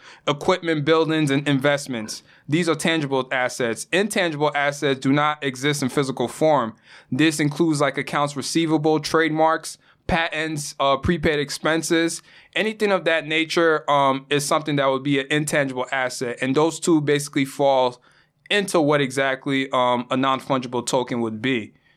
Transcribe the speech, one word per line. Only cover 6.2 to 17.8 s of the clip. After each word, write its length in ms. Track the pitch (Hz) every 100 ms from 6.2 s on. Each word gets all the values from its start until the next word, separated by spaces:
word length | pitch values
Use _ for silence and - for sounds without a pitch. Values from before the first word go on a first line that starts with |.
| 120
form. 480 | - 156 147 113 - _ - _
This 260 | 127 156 151
includes, 440 | 147 143 175 147
like, 160 | 143 135
accounts 360 | 139 156 143
receivable, 640 | 143 120 165 165 156 156 156
trademarks, 800 | 151 160 160 156 160 160 - - _ _ _
patents, 680 | 180 165 156 160 156 147 -
uh, 160 | 139 135
prepaid 420 | - 175 160 151
expenses. 840 | 143 - 156 160 160 165 165 165 - - - -
Anything 340 | 214 214 208
of 140 | 190
that 220 | 165 165 147
nature, 600 | 160 160 175 165 156 151
um, 360 | 147 139 135 135
is 140 | 147
something 320 | 143 160 156 147
that 100 | 139
would 180 | 135
be 160 | 139 139
an 60 | 135
intangible 560 | 151 151 156 139 127 127
asset. 460 | 139 127 - 123 120
And 140 | 131 135
those 240 | 160 156
two 200 | - 160
basically 420 | 147 147 143 -
fall 580 | 135 - 139 135